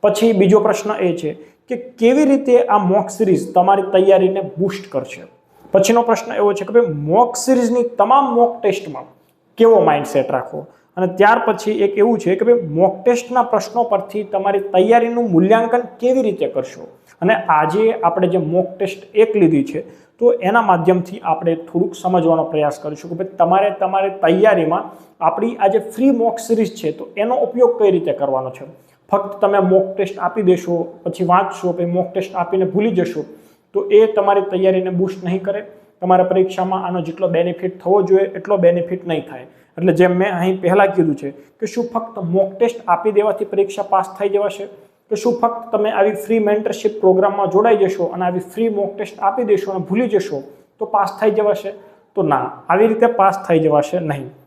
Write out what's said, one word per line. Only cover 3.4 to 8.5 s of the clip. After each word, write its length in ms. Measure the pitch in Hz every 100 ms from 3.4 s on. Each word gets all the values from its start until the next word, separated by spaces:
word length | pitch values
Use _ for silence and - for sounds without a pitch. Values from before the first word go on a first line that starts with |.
| -
તમારી 280 | 180 185 196
તૈયારીને 600 | 190 185 190 190 185 196
બુસ્ટ 500 | 156 151 190 - -
કરશે? 300 | 139 127 - - _ _ _ -
પછીનો 300 | 196 196 233
પ્રશ્ન 300 | 233 220 -
એવો 220 | 104 208
છે 120 | 202 196
કે 80 |
ભાઈ 200 | 226 240
મોક 420 | 147 147 190 240 -
સિરીઝની 480 | - 254 233 240
તમામ 500 | 240 - 208 269 269 233
મોક 260 | 240